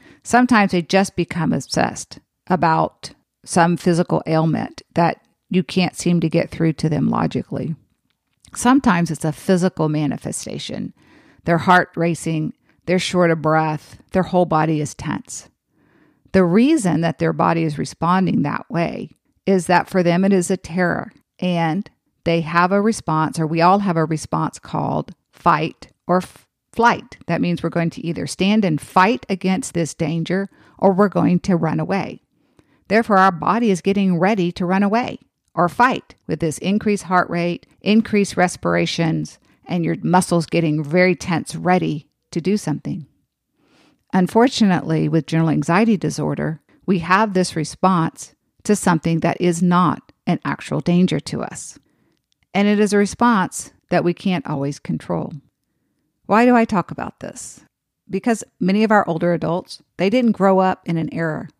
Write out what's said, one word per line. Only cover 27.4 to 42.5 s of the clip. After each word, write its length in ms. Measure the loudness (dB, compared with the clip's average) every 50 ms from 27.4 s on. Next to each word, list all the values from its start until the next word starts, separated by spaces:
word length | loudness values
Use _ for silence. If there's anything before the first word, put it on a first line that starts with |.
means 200 | -2 -2 -2 -4
we're 80 | -4 -4
going 200 | -2 -2 -2 -4
to 160 | -6 -6 -8
either 200 | -8 -6 -6 -8
stand 380 | -8 -4 -2 0 2 2 2 2
and 160 | 2 0 -2
fight 460 | -4 0 2 4 4 4 2 -2 -4
against 460 | -6 -6 -4 -2 -2 -2 -2 -4 -6 -4
this 200 | -4 -4 -4 -6
danger, 560 | -6 -6 -4 -4 -4 -4 -4 -4 -4 -4 -8 _ _ _ _ _
or 160 | 0 2 2 4
we're 160 | 4 2 2
going 320 | 2 0 2 2 2 2
to 160 | 2 0 0
run 240 | 0 0 -2 -2 -4
away. 400 | -4 -2 -4 -4 -4 -6 -10 -16 _ _ _ _ _ _ _ _ _ _ _ _ _
Therefore, 300 | 0 2 2 2 4 4
our 160 | 6 6 4 2
body 360 | 0 0 0 0 2 2 2
is 120 | 0 2
getting 360 | 0 0 0 2 2 2 2
ready 340 | 2 2 2 2 0 0 -2 -2
to 120 | -4 -2
run 180 | 0 0 0 2
away 360 | 2 0 -2 -2 -4 -8 -14 _ _ _ _ _ _ _
or 140 | 0 0
fight 480 | 0 2 2 2 2 2 -2 -8 -14 -20 _ _
with 140 | -8 -6 -4
this 180 | -4 -4 -4 -4
increased 440 | -4 -2 -2 0 0 0 -2 -2 -2
heart 260 | 0 0 0 0 0
rate, 360 | -2 -4 -2 -4 -4 -6 -10 _ _ _
increased 560 | -2 2 2 2 2 2 2 0 0 0 2
respirations, 1040 | 0 0 0 0 -4 -2 0 0 0 0 0 -2 -2 -2 -2 -2 -2 -6 -8 -12 _ _ _ _ _ _
and 180 | -6 -4 -2 -2
your 140 | -2 -4 -4 0
muscles 420 | 2 2 2 2 2 0 0 0
getting 380 | 0 -2 0 0 0 -2 -2 -2
very 300 | 0 2 2 2 2 2
tense, 380 | -2 -4 -4 -4 -4 -4 -8 -10
ready 540 | -4 0 0 0 2 0 -2 -4 -6 -10 _ _ _ _ _
to 100 | -8 -4
do 160 | -2 -2